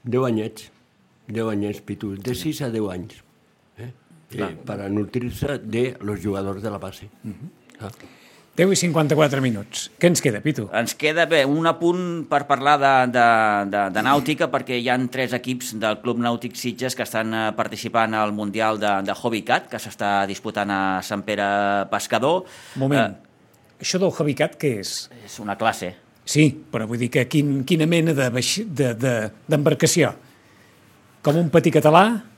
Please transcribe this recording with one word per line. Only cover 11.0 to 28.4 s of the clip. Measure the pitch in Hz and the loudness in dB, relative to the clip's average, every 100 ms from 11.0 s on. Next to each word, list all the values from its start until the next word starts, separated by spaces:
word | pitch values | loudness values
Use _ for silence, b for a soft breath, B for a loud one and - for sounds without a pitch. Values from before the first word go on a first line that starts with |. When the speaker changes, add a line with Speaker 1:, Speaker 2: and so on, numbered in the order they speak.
| 151 160 | 0 2
Speaker 2:
bé, | 160 160 | 4 4
un | 135 147 165 | 4 4 2
apunt | 165 170 175 180 170 147 | 2 2 2 -2 -4 0
per | 143 | -2
parlar | 139 131 139 147 | 2 0 4 4
de, | 139 135 127 | 6 6 4
de, | 123 117 113 110 104 | 6 6 6 4 2
de, | 101 101 98 | 2 0 0
de | 95 | 0
nàutica, | 107 143 131 151 180 | 2 2 2 -2 0
perquè | 135 120 123 | -2 -2 -4
hi | 120 | 0
ha | 127 127 | 0 0
tres | 127 127 | -2 -2
equips | 123 127 127 - | -4 -4 -6 -6
del | 110 107 107 | -4 -2 -2
Club | 120 117 | -2 -2
Nàutic | 120 117 120 | 0 -2 -6
Sitges | - 123 107 127 | -8 -8 -6 -6
que | - | -4
estan, | 110 113 110 | -4 -4 -2
eh, | 110 110 | -2 -2
participant | 107 107 107 113 117 113 | -2 -6 -6 -4 0 0
al | 110 107 | 2 0
Mundial | 104 104 101 110 110 | -2 -4 0 0 0
de, | 104 98 | 0 0
de | 98 98 | -2 -4
Hobby | 151 127 | -2 -4
Cat, | - 127 - | 0 -2 -2
que | 113 | -12
s'està | - - 104 101 98 | -12 -6 0 0 0
disputant | 98 110 107 101 | -4 -6 -4 -2
a | 98 95 92 | 0 0 -2
Sant | 90 101 | -4 -6
Pere | 98 101 101 101 101 101 95 | -4 -2 0 2 2 0 0
Pescador. | 101 - 113 127 180 185 B B - | -4 -2 0 2 0 -4 B B -4
Speaker 3:
Moment. | 135 143 107 95 | 0 2 0 -4
Speaker 2:
Eh, | - _ _ _ _ _ | -20 _ _ _ _ _
Speaker 3:
Això | - 185 | -4 0
del | 185 | 0
Hobby | - 151 135 | 0 -2 0
Cat, | 151 - | -2 0
què | 151 110 | -2 -2
és? | 92 - - - | -6 -10 -12 -18
Speaker 2:
És | 104 - | -18 -12
una | 104 101 | -8 -2
classe. | 113 104 90 90 _ _ - | 0 0 -6 -10 _ _ -4
Speaker 3:
Sí, | 147 151 135 - | 4 4 2 -8
però | 120 110 | -6 -4
vull | 120 | -4
dir | 120 | -2
que | 151 123 | 0 0
quin, | 156 143 139 | 0 0 0
quina | 135 160 156 | 0 2 4
mena | 170 165 | 2 2
de | 143 127 | 2 0
vaix-, | 123 | 0